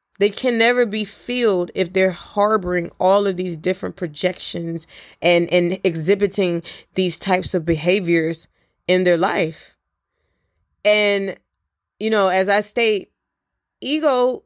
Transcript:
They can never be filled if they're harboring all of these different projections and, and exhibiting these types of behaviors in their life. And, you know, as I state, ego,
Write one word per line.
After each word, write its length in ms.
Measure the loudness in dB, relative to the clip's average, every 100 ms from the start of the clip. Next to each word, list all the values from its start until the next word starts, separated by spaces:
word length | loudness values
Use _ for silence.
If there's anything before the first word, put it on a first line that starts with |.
| _ -2
They 140 | -2
can 260 | 0 -2 2
never 300 | 2 2 0
be 180 | -2 -8
filled 640 | -10 -8 0 0 0 -2 -4
if 180 | -2
they're 160 | 0 0
harboring 800 | -2 -6 0 2 0 0 -4 -4 0
all 280 | 2 4 2
of 100 | -2
these 220 | -6 -4
different 360 | -4 -4 -8 -8
projections 920 | -10 -4 -4 -4 -8 -8 -8 -8 -12 -20 -20 _
and, 260 | 2 4 4
and 260 | 2 2 0
exhibiting 800 | -2 -2 0 0 0 0 -2 -2 -8 -16 _ -2
these 240 | -2 -2
types 340 | -2 -2 0
of 100 | -2
behaviors 840 | -2 0 0 0 2 0 0 -6 -12 _ _ _ 0
in 160 | 2
their 140 | 4 2
life. 600 | 2 0 -4 -6 -20 _ _ _ _ _ _ _ _ _ _ _
And, 540 | 0 2 2 0 -4 -8 _ _ _ _ _ -6
you 100 | 0
know, 200 | 2 2
as 200 | 2 2
I 120 | 0
state, 500 | 0 -2 0 0 -4 _ _ _ _ _ _ _
ego, 640 | -6 0 2 2 0 -2